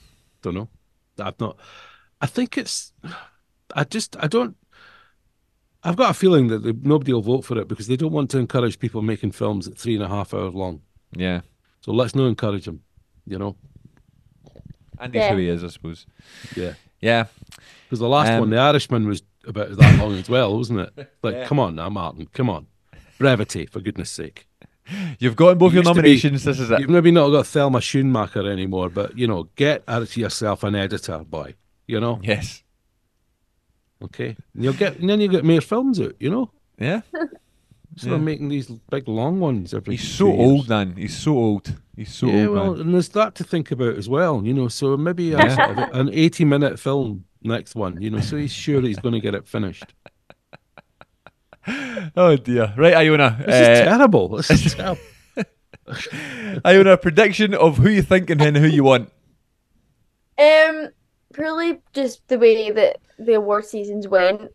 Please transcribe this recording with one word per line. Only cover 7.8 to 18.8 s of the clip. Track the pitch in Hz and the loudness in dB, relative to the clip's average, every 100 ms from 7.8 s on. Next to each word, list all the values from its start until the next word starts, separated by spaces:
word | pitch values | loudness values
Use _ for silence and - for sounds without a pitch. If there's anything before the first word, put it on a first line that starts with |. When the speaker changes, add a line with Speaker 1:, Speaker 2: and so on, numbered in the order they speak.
| 104 | -6
Speaker 1:
they | 127 | -4
don't | 156 | -2
want | 151 139 | -4 -4
to | 135 | -4
encourage | 120 131 120 - | -2 -2 -2 -4
people | 120 113 | -8 -6
making | 107 107 107 | -6 -4 -6
films | - 107 107 92 | -6 -6 -6 -10
at | - | -10
three | 117 110 | -6 -6
and | |
a | 98 | -4
half | 101 95 | -8 -8
hours | 101 95 | -8 -8
long. | 92 92 78 _ _ _ 85 | -8 -10 -10 _ _ _ -8
Speaker 2:
Yeah. | 92 87 - _ _ _ | -6 -6 -8 _ _ _
Speaker 1:
So | - | -6
let's | 110 120 135 | -2 -2 -2
not | 131 | -2
encourage | 110 110 101 - | -2 -4 -6 -10
them, | 78 _ _ _ _ - | -16 _ _ _ _ -14
you | 95 | -10
know? | 101 98 _ _ _ _ _ _ _ _ _ - - - _ - | -10 -12 _ _ _ _ _ _ _ _ _ -20 -20 -20 _ -18
Speaker 2:
And | 123 | -8
he's | 123 | -2
Speaker 3:
Yeah. | 208 | 0
Speaker 2:
who | 190 | 0
he | - | -2
is, | 87 | -4
I | 87 | -8
suppose. | - 80 85 _ _ _ - - - | -14 -14 -16 _ _ _ -20 -16 -12
Speaker 1:
Yeah. | 90 80 _ _ | -10 -12 _ _
Speaker 2:
Yeah. | 110 117 110 _ - - - _ _ | -2 0 -2 _ -20 -20 -20 _ _
Speaker 1:
'Cause | 120 | -6
the | 117 | 0
last | 139 113 | 2 2
Speaker 2:
Um, | 113 | 2
Speaker 1:
one, | 113 | 0
The | 113 | 2
Irishman, | 139 147 | 2 2